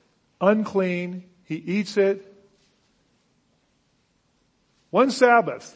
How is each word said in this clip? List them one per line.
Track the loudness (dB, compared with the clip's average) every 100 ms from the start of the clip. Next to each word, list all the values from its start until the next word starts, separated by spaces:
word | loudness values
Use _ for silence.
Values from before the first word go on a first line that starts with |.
| _ _ _ _
unclean. | 0 0 -2 -2 -2 -4 -8 -12 -18 _ -12
He | -10
eats | -4 -4 -2 0
it. | 0 -2 -10 _ _ _ _ _ _ _ _ _ _ _ _ _ _ _ _ _ _ _ _ _ _ _ _ _ _
One | 0 2
Sabbath, | 4 4 4 2 -8 -16